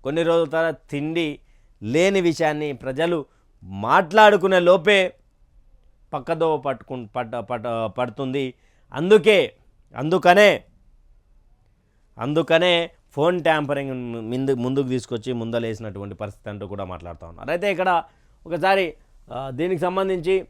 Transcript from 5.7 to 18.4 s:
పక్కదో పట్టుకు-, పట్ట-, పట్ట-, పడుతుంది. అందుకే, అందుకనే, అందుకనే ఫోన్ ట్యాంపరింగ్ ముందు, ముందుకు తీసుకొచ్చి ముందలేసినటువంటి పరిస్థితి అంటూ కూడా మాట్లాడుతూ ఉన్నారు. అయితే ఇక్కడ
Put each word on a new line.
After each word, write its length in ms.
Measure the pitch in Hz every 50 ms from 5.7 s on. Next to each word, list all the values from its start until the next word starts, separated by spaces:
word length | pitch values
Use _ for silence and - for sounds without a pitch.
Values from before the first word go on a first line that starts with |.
| _ _ _ _ _ _ _ _ -
పక్కదో 440 | 147 123 - 165 160 165 165 156 147
పట్టుకు-, 500 | 147 143 131 113 - - 139 127 120 104 _
పట్ట-, 200 | 127 123 113 117
పట్ట-, 560 | 123 110 - 123 120 107 120 117 113 113 110 92 -
పడుతుంది. 560 | 123 120 107 - 139 131 127 143 135 131 123 _ _ _ _ _ _ _ -
అందుకే, 600 | 135 160 185 214 214 151 214 214 190 143 110 - _ _ _ _ _ _ _ -
అందుకనే, 680 | 113 131 156 170 185 - 180 175 196 208 202 165 - - _ _ _ _ _ _ _ _ _ _ _ _ _ _ _ _ _ _ _ _ _ _ _ _ _ _ _ _ _ _ -
అందుకనే 720 | 113 131 151 160 165 - 170 165 175 180 175 170 170 165 - _ _ _
ఫోన్ 320 | _ - 139 165 185 180 151
ట్యాంపరింగ్ 500 | 165 156 156 147 135 143 139 139 135 131 127 123 120 117 117 110 110
ముందు, 220 | 120 127 135 135 135
ముందుకు 340 | 123 120 127 135 139 139 127
తీసుకొచ్చి 460 | 127 127 - - 127 113 107 131 127
ముందలేసినటువంటి 840 | 120 113 117 113 120 113 113 113 104 113 107 92 98 101 101 98
పరిస్థితి 340 | - 107 101 95 _ _ 107
అంటూ 180 | 104 104 101 95
కూడా 160 | 98 101 98
మాట్లాడుతూ 440 | 90 92 85 85 85 85 80 87 82
ఉన్నారు. 220 | 85 85 - 127
అయితే 220 | 160 175 175 202
ఇక్కడ 320 | 196 160 185 185 180 165 - - _ _ _ _ _ _